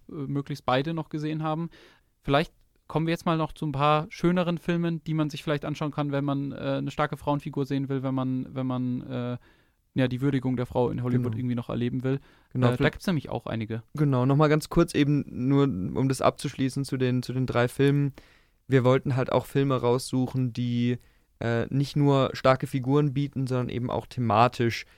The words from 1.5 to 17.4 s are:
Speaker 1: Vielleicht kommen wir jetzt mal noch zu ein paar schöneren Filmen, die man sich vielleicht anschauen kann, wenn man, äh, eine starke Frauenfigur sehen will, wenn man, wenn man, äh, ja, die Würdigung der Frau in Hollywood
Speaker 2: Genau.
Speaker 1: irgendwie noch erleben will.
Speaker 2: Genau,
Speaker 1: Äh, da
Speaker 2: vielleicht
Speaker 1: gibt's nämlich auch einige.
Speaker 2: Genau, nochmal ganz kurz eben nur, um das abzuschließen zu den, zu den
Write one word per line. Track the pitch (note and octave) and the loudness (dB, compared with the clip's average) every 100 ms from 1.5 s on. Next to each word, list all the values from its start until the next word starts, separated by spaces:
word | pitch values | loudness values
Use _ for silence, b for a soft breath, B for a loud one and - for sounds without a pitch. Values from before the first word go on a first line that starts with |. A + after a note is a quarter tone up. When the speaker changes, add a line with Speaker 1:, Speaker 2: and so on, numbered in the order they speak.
| D#3 E3+ b b b b _ | -4 -6 b b b b _
Speaker 1:
Vielleicht | - C#3 F3 _ _ _ - | 0 0 0 _ _ _ -6
kommen | D3+ D#3+ | -2 -2
wir | |
jetzt | E3 F3+ | -2 0
mal | D#3+ | 0
noch | D#3 | -2
zu | - D#3 | -4 -6
ein | |
paar | C3+ D3 D3+ D3+ | 0 2 2 0
schöneren | - E3+ F3+ F3 E3+ | -2 0 2 0 -2
Filmen, | - E3+ E3+ E3 - | -2 -2 0 -4 -2
die | D#3 | -2
man | D3+ | -2
sich | C#3+ | -4
vielleicht | - D3 D#3 | -4 -2 -2
anschauen | C#3+ D#3 | -4 -4
kann, | C3+ D3 | -4 -2
wenn | C#3 | -2
man, | C#3+ C#3 C#3 | -2 -2 -4
äh, | - C#3 C3+ | -6 -4 -4
eine | C#3 | -4
starke | - D3+ D3 | -2 -2 -2
Frauenfigur | - D3 D3 C3+ C3+ | -4 -4 -2 -4 -2
sehen | C#3 C3+ | -2 -2
will, | C3+ | -2
wenn | C3 | -2
man, | C3 C3 B2+ - | -2 -2 -2 -4
wenn | C3 C3 | -6 -4
man, | B2+ B2+ B2 | -2 -2 -4
äh, | - B2+ B2 B2 b b b b _ - | -6 -6 -6 -8 b b b b _ 0
ja, | B2+ | 0
die | B2 | 2
Würdigung | C#3 C3+ C3 B2+ | 0 0 0 -2
der | B2 | -2
Frau | B2+ A#2+ | 0 0
in | A2 | 0
Hollywood | B2 B2 B2 | 0 0 0
Speaker 2:
Genau. | A2 | -2
Speaker 1:
irgendwie | B2+ A#2+ | -2 -4
noch | - | -4
erleben | A#2 A#2+ C3 | -4 -2 -2
will. | B2+ C#3 b b b | -2 -4 b b b
Speaker 2:
Genau, | B2+ B2 | 0 2
Speaker 1:
Äh, | |
da | B2 | 4
Speaker 2:
vielleicht | C#3+ | 0
Speaker 1:
gibt's | - - | 0 -2
nämlich | D#3+ - | -2 -2
auch | A#2+ - | -8 -6
einige. | A2+ A2 A2+ - C#3+ | -6 -4 -8 -8 0
Speaker 2:
Genau, | D3 C3 B2+ | 2 4 4
nochmal | C#3 D3+ | 6 6
ganz | D3+ - | 4 2
kurz | - E3+ | 2 2
eben | - C#3+ D3 - - B2+ | 4 2 2 0 -4 2
nur, | C#3 | 4
um | C#3 F#2+ F#2+ C3 C3+ | 4 0 -2 0 0
das | C3 | 2
abzuschließen | - - C#3+ - C3+ C#3 C3+ | 2 0 -4 -4 -4 -2 -4
zu | C3 | -2
den, | B2+ B2+ | 0 0
zu | B2 | -2
den | B2+ | -2